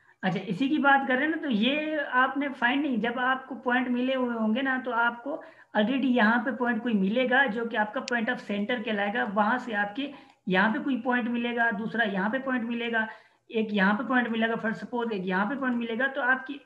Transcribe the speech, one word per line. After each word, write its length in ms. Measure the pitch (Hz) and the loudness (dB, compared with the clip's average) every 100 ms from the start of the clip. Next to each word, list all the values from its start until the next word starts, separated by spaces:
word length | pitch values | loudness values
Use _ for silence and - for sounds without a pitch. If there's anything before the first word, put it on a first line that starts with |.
| _ _ | _ _
अच्छा, 180 | 190 185 | -4 -4
इसी 280 | 196 185 269 | -4 -2 0
की 100 | 302 | 2
बात 300 | 277 277 269 | 4 4 2
कर 60 | |
रहे 80 | 262 | 0
हैं 80 | 302 | 0
ना, 60 | 320 | -2
तो 120 | 330 | -2
ये 500 | 208 233 294 311 311 | 0 2 0 -2 -4
आपने 500 | 285 254 262 269 285 | -2 2 2 0 -4
फाइंड 340 | 254 240 277 | -2 0 0
नहीं, 180 | 294 233 | 0 0
जब 180 | 226 240 | -2 -2
आपको 360 | 247 262 - | 0 -2 -4
point 340 | 262 254 247 247 | -8 -2 0 0
मिले 260 | 247 254 | 0 0
हुए 200 | 262 247 | 0 -2
होंगे 280 | 233 220 220 | 0 0 0
ना, 160 | 269 262 | 0 -2
तो 120 | 254 | -2
आपको 520 | 233 233 233 277 311 - - - 214 | 0 0 -2 -8 -10 -10 -20 -4 0
already 280 | 214 269 | 2 2
यहाँ 400 | 269 247 214 240 | 2 4 6 4
पे 120 | 240 226 | 0 -2
point 260 | 240 226 | 0 0
कोई 100 | 240 | 0
मिलेगा 540 | 214 190 240 247 254 269 | 2 2 2 2 4 4
जो 180 | 214 233 | 0 -2
कि 100 | 226 | -2
आपका 240 | 214 - | -2 -2
point 260 | - 240 220 | -2 -2 0
of 120 | 240 | -4
center 460 | - 202 208 247 | -4 -4 -2 -4
कहलाएगा। 400 | 226 208 208 233 | -2 -2 -2 -2
वहां 340 | 240 202 208 233 | -2 2 2 0
से 140 | 247 | -2
आपके 400 | 208 202 233 277 - - _ - | -2 -2 -4 -8 -10 -20 _ 0
यहाँ 240 | 185 214 | 4 4
पे 60 | 220 | 2
कोई 220 | 285 247 | 0 -2
point 280 | 247 247 220 | 0 0 0
मिलेगा, 420 | 240 240 233 233 | -2 -2 0 0
दूसरा 340 | 202 226 220 | 0 -2 0
यहाँ 260 | 226 196 202 | 0 0 0
पे 80 | 262 | -2
point 240 | 262 254 | -2 -2
मिलेगा, 460 | 226 233 233 226 220 - - _ _ | -2 -4 0 0 -2 -6 -20 _ _
एक 180 | 220 214 | -2 0
यहाँ 240 | 208 190 | 4 4
पे 140 | 214 233 | 4 2
point 200 | 254 233 | 2 2
मिलेगा, 260 | 226 226 | 0 0
for 180 | 226 220 | 0 -2
suppose 400 | 214 208 240 233 | -4 -6 -4 -2
एक 100 | 208 | -4
यहाँ 220 | 185 185 208 | -2 0 0
पे 100 | 277 | 0
point 200 | 262 240 | -2 -2
मिलेगा, 300 | 233 226 269 | -2 -2 -2
तो 140 | 277 | 0
आपकी 400 | 247 254 262 285 | 0 0 -2 -12